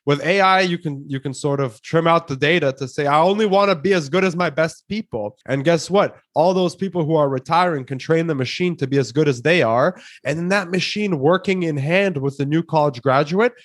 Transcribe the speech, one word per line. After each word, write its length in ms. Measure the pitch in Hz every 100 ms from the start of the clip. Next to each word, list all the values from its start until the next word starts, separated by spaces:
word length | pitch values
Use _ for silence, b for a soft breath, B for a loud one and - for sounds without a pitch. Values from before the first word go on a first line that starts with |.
| -
With 160 | 143
A 180 | 156 196
I, 200 | 190 190
you 180 | 185 170
can, 260 | 165 139 143
you 140 | 135
can 140 | 139
sort 260 | 131 147 139
of 220 | 135 107
trim 240 | - 160 165
out 200 | 165 -
the 100 | 135
data 360 | 143 175 143 131
to 100 | 135
say, 180 | - 143
"I 140 | 151
only 240 | 175 208
wanna 300 | 214 190 202 175
be 160 | 165
as 160 | 190 139
good 160 | 180
as 100 | 190
my 140 | 170 170
best 400 | 147 160 - -
people." 480 | 208 - 117 104 -
And 180 | - 135
guess 280 | 139 170 -
what? 260 | 196 170 - _
All 200 | 143 170
those 200 | 185 175
people 300 | - 190 175
who 120 | 151 160
are 120 | 143
retiring 560 | 131 131 165 180 147
can 140 | 123 135
train 300 | - 165 165
the 60 |
machine 420 | 143 123 - 180 165
to 80 | 131
be 100 | 139
as 160 | 127
good 160 | 127 151
as 140 | 120
they 180 | 135 175
are. 400 | 117 120 156 180 B B
And 140 | 131 156
then 100 | 175
that 220 | 202 175
machine 480 | 180 - 208 208 156
working 460 | 143 185 190 185
in 120 | 165 151
hand 400 | 139 180 202 139
with 220 | 139 135
the 80 | 139
new 160 | 156
college 400 | 165 160 147 120
graduate 500 | 139 131 147 185 240 -